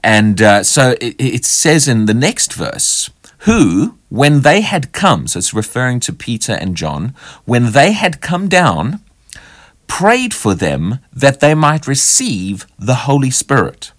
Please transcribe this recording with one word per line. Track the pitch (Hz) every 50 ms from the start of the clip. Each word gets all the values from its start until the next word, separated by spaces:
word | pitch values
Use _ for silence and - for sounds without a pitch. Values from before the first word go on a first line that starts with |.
And, | - 113 110 107 107 107 104 92
uh, | 110 107 101 101 95
so | - - 151 135 127 123 -
it, | 117 120 - -
it | 131 131 110 139 -
says | - - - - 165 156 160 139
in | 143 123 110 107
the | 107 107
next | 117 135 190 - - - - -
verse, | - - - - - - - - - - - _ _ _ - _ _
"Who, | - 202 226 226 151 92 85 95 - 233 - _ _ _
when | - 107 139 147 147 143
they | 135 147 160 202
had | 220 - 208 175 131 -
come," | - - 196 190 139 82 127
so | - - 87
it's | 95 -
referring | - 110 104 - - 123 127 127 123 123
to | - - -
Peter | - - - 120 107 - - 107
and | - - 95 90
John, | 80 82 76 71 73 82 120 135 - - - - - _
when | - 120 120 120 120
they | 107 139 143 185
had | 214 208 - 185 156 -
come | - - 175 180 196 190
down, | - 180 - 139 90 78 80 123 175 208 _ _ _ _ _ _ - - - - - - - _ _ _ _
prayed | - - - 180 208 240 254 254 233 -
for | - - 220 -
them | 156 98 80 71 67 78 92 117 135 _ _
that | - 127 135 139 135 -
they | - 147 156
might | 156 156 147 156 156 -
receive | - 143 135 - - - - 262 233 127 95 90 95 101 95 - _ _ -
the | - 110 127
Holy | 120 - 139 139 143 131 131
Spirit. | 127 - - - 139 127 92 - - _ - - _